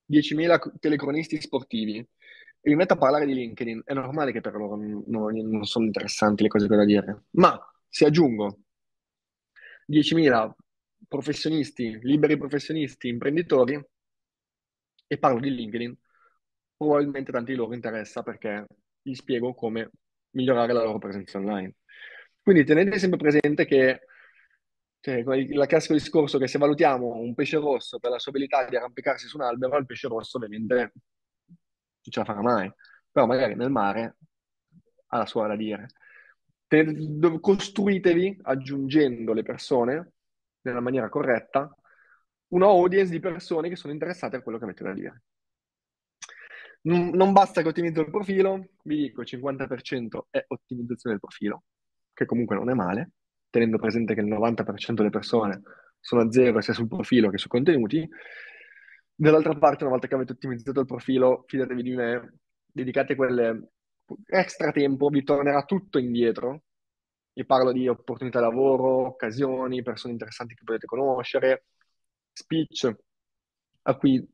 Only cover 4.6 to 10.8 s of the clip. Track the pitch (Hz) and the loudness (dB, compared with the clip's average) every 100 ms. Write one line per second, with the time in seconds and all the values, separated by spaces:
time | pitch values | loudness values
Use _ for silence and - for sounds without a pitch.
4.6 | 104 104 107 104 - 113 107 110 110 110 | -8 -8 -8 -8 -6 -4 -4 -4 -4 -4
5.6 | 107 120 110 98 98 - 104 104 107 107 | -4 -2 -2 -2 -6 0 2 2 2 2
6.6 | 104 104 104 104 98 104 _ - 180 - | 4 4 6 4 0 -10 _ 4 4 4
7.6 | - _ _ - 151 156 143 107 101 - | -12 _ _ 2 4 6 4 2 -4 -6
8.6 | _ _ _ _ _ _ _ _ _ _ | _ _ _ _ _ _ _ _ _ _
9.6 | - - - 147 143 165 151 117 110 - | -20 -18 0 2 4 4 4 4 0 -6
10.6 | _ _ | _ _